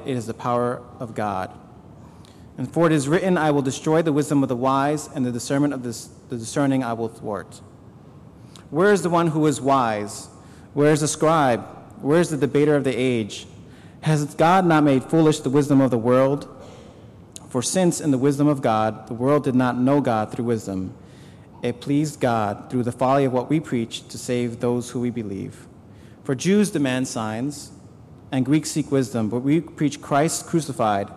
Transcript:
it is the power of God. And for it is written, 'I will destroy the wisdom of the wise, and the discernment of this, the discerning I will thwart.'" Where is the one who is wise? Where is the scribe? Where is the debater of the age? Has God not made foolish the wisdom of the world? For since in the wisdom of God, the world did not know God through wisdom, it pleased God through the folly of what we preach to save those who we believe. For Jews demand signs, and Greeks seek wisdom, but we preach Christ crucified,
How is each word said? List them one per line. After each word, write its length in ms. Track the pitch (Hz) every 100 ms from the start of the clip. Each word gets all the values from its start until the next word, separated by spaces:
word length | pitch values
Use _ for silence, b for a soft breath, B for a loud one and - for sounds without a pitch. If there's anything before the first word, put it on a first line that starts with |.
| 135
it 100 | 127
is 100 | 107
the 80 |
power 460 | 110 127 120 120 127 - -
of 140 | 117
God. 360 | 113 104 95 92 - - - - - B B B B B -
And 160 | 127
for 140 | 160 165
it 60 |
is 160 | 156 135
written, 280 | 175 185 175
'I 140 | 156
will 120 | 143
destroy 380 | 131 127 156 160
the 100 | 165
wisdom 300 | 143 143 143
of 60 | 131
the 80 | 120
wise, 540 | 131 135 143 151 -
and 140 | 147 123
the 60 |
discernment 420 | 120 - 139 147
of 80 | 135
this, 280 | 120 110 - - -
the 80 | 120
discerning 480 | 113 151 139 131
I 80 | 120
will 160 | 113 113
thwart.'" 520 | - 110 95 - - - - - - - - - B B B B
Where 220 | 147 202
is 100 | 196
the 80 | 165
one 180 | 170 170
who 160 | 156 151
is 140 | 123
wise? 680 | 131 135 117 107 104 - - B B B B
Where 200 | 143 147
is 80 | 151
the 80 | 151
scribe? 580 | - 156 165 135 110 - - - -
Where 200 | 135 165
is 100 | 165
the 60 | 147
debater 400 | 123 143 147 147
of 80 |
the 100 | 131
age? 520 | 117 131 120 101 - - - B B B B
Has 320 | 160 151 147 -
God 280 | 160 190
not 200 | 180 156
made 180 | 147 131
foolish 380 | - 160 156 151
the 100 | 135
wisdom 300 | 143 139 135
of 100 | 131
the 80 | 123
world? 480 | 120 127 135 143 - B B B B B B B - - -
For 140 | 127
since 380 | - 185 175 165
in 120 | 160
the 60 | 131
wisdom 280 | 143 139 147
of 160 | 135
God, 460 | 131 110 110 107 -
the 60 |
world 280 | 117 131 147
did 140 | 139 127
not 200 | 127 120
know 240 | 127 143
God 300 | 127 110 107
through 140 | -
wisdom, 500 | 117 113 101 95 92 - B B B B B -
it 200 | 123 120
pleased 400 | 139 143 151 -
God 500 | 127 113 104 104 -
through 140 | 127
the 80 | 117
folly 320 | - 131 139
of 80 | 135
what 180 | 123 120
we 80 | 156
preach 480 | 156 123 113 - -
to 100 | 113
save 420 | - 123 120 113
those 300 | 120 123 120
who 100 | 127
we 100 | 123
believe. 560 | 117 104 98 101 - - - B B B B
For 140 | - 127
Jews 340 | 170 208 196
demand 380 | 160 135 127 131
signs, 640 | 120 110 110 139 143 - - - - - - -
and 140 | 131
Greeks 260 | 127 156 147
seek 220 | 160 135
wisdom, 360 | 135 120 117 107
but 120 | 120
we 200 | 139 160
preach 400 | 156 - 147 -
Christ 460 | - 143 160 - -
crucified, 600 | 170 143 131 110 101 101